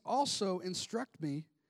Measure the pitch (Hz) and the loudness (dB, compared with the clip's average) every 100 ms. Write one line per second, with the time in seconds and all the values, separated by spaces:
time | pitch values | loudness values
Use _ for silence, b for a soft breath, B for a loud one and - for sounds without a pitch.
0 | - 247 285 - 196 185 180 180 - 226 | 0 2 4 2 2 0 -2 -4 -4 -4
1 | 170 - 156 143 160 _ _ | -4 -4 -2 -2 -6 _ _